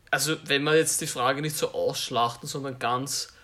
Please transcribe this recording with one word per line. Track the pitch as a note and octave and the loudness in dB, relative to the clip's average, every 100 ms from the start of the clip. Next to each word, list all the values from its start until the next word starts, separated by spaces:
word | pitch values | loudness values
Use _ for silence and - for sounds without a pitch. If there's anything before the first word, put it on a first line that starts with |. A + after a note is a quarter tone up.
| - | -4
also | C#3+ C#3+ D#3 - | -2 0 -2 0
wenn | C#3+ | 0
wir | D3 D#3+ | 4 4
jetzt | D#3 - | 4 0
die | D#3+ | -2
Frage | C#3+ B2 C3+ | 0 2 2
nicht | D3+ D3 | -2 -2
so | - | -4
ausschlachten, | - B2+ C#3+ - B2 A#2+ - D3+ | 0 0 0 -2 2 2 0 -8
sondern | D3 C3+ B2+ | -6 -6 -4
ganz | A#2 B2 C3 - - - | 0 0 0 -4 -6 -12